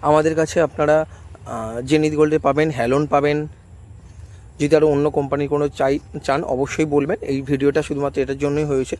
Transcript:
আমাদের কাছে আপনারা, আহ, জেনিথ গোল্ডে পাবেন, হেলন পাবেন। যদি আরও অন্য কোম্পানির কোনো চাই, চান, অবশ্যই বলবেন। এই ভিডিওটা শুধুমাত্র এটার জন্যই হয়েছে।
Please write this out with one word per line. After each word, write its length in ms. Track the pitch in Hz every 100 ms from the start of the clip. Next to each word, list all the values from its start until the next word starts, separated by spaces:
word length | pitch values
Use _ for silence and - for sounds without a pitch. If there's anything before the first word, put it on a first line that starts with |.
আমাদের 340 | 147 151 156 160
কাছে 260 | 160 -
আপনারা, 440 | 151 - 151 156 156 - - - -
আহ, 360 | 120 110 117
জেনিথ 320 | 131 151 156
গোল্ডে 260 | 151 151 151
পাবেন, 300 | 139 139 156
হেলন 380 | 131 120 135 151
পাবেন। 400 | 147 143 147 156 - - - - - - - - - - -
যদি 160 | 147 151
আরও 120 | 156
অন্য 220 | 143 147
কোম্পানির 400 | 147 139 143 143
কোনো 180 | 147 147
চাই, 320 | - 135 143 - 151
চান, 200 | - 135
অবশ্যই 420 | - 127 135 - 156
বলবেন। 340 | 143 139 202
এই 200 | - 139
ভিডিওটা 400 | 135 139 139 143
শুধুমাত্র 400 | 147 143 143 139
এটার 160 | 131 135
জন্যই 260 | 143 143
হয়েছে। 320 | 151 139 127 -